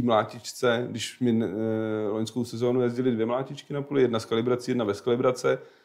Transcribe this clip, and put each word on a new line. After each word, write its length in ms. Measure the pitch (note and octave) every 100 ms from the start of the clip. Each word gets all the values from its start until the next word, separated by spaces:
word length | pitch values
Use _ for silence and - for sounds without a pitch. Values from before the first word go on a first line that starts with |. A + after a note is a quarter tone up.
mlátičce, 840 | A#2+ G#2+ - A#2 - - B2 A#2 B2
když 300 | A#2 - -
mi, 240 | B2 A2+
eh, 640 | G2 G#2 A2 A2 A2 G#2+ G#2
loňskou 340 | A2 A2 B2+
sezónu 380 | A2+ A2+ B2 B2+
jezdily 300 | A#2+ A#2 B2+
dvě 140 | A2+ A2+
mlátičky 480 | B2+ C#3 C#3+ -
na 80 | C#3+
poli, 200 | C#3 C#3
jedna 180 | B2 A2
s 60 | -
kalibrací, 460 | A2+ A#2+ A#2+ -
jedna 140 | B2 G#2
bez 160 | G2
kalibrace, 580 | B2+ A#2+ B2+ B2 C3 C3 - -